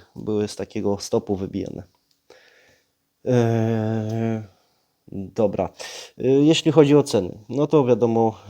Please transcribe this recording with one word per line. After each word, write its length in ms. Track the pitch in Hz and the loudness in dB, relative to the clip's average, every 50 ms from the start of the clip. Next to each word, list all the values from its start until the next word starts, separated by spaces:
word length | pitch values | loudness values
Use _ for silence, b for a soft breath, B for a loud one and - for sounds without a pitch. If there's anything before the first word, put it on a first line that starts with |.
| - _ _ | -4 _ _
były 320 | 120 113 - 107 104 104 104 | -10 -6 -4 -2 -2 -2 -4
z 80 | - | -6
takiego 420 | - 101 - - 110 98 101 101 98 | -10 -12 -8 -8 -4 -2 -2 -2 -4
stopu 380 | - - - 113 - - 101 | -4 -4 -2 -2 -2 -2 -4
wybijane. 460 | 92 98 - - 98 - - - - - - _ _ _ _ _ _ _ b b b b b b b b b b b b b b _ _ _ _ _ - | -4 -4 -6 -6 -8 -8 -8 -10 -14 -16 -18 _ _ _ _ _ _ _ b b b b b b b b b b b b b b _ _ _ _ _ -2
E, 1200 | - 127 120 117 113 113 113 113 113 113 110 107 110 110 110 110 110 110 113 113 113 113 110 107 95 _ _ _ _ _ _ _ _ _ _ _ - | 2 2 4 4 2 2 0 0 0 0 -2 -2 -2 -2 -4 -4 -4 -4 -4 -2 -2 -4 -6 -8 -12 _ _ _ _ _ _ _ _ _ _ _ -14
dobra. 640 | - 98 95 90 - - 110 101 - 92 92 85 B B B B B B B B B - | -14 -12 -12 -8 -2 0 0 0 0 -2 -6 -6 B B B B B B B B B -4
E, 100 | - 127 | 0 2
jeśli 440 | 135 139 147 151 160 - - 165 | 2 4 4 4 4 4 2 4
chodzi 240 | 139 165 147 143 147 | 6 6 6 8 6
o 60 | 147 | 4
ceny, 420 | 135 - - 110 92 87 - - 104 - | 4 2 0 -2 -2 -2 -8 -12 -12 -8
no 180 | 120 135 151 | -4 -4 0
to 180 | 151 - 151 131 | 2 2 2 4
wiadomo, 540 | 123 123 110 120 117 113 113 113 113 - - - 101 | 4 2 2 2 2 2 2 0 0 -2 -6 -10 -12